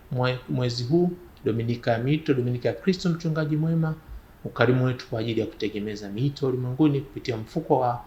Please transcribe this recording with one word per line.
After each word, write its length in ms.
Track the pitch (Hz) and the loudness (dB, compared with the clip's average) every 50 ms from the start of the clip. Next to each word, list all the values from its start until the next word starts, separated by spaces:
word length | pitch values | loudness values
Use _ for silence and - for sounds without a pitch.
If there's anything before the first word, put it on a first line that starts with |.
| - - | -10 -6
mwe-, 260 | 127 123 127 127 127 123 - - | -2 0 0 0 0 -2 -4 -4
mwezi 360 | 147 127 123 123 120 123 120 | -2 0 0 0 -2 -2 0
huu, 260 | 120 160 175 175 175 175 - - - - - - | 2 4 4 4 2 0 -4 -10 -18 -14 -4 -2
Dominika 460 | 113 110 117 117 117 120 120 - 123 | -2 0 0 0 -2 -2 0 0 0
ya 80 | 117 110 | 0 2
Miito, 360 | 120 135 151 151 - - 139 | 2 2 0 2 2 2 2
Dominika 340 | 127 120 123 123 123 - 120 | 2 0 0 -2 0 -2 -2
ya 60 | 113 | -2
Kristo 340 | - - 190 185 185 - 180 | 0 0 0 0 2 0 0
Mchungaji 480 | 165 165 - 165 151 160 156 147 156 | 0 0 0 -2 -2 0 0 0 0
Mwema, 380 | 151 160 165 165 165 160 160 156 - - - - - - - - - - | 0 2 2 2 2 2 0 -2 -4 -10 -14 -16 -16 -16 -20 -16 -14 -12
ukarimu 400 | - - - 120 123 123 127 127 | -4 0 2 4 4 4 4 2
wetu 220 | 127 123 123 - | 2 0 -2 -6
kwa 140 | - 123 113 | -6 -6 -4
ajili 200 | 113 117 113 117 | -2 0 0 0
ya 60 | 107 | 0
kutegemeza 600 | 107 - - 113 101 104 104 104 107 104 98 104 98 | -2 -2 -4 -4 -4 -4 -4 -6 -6 -6 -8 -8 -8
miito 380 | 101 110 131 143 139 - 143 131 | -4 -2 0 0 0 0 -2 0
ulimwenguni 520 | 127 127 123 123 127 131 156 151 139 139 | 0 0 -2 -2 2 4 4 4 4 2
kupitia 360 | 135 - - 110 - - 117 | -2 -6 -10 -8 -6 -4 -4
mfuko 420 | 107 107 - - 175 156 - 151 131 | -4 -6 -6 -6 -4 0 2 2 4
wa 240 | 127 123 120 120 - | 4 2 0 -2 -6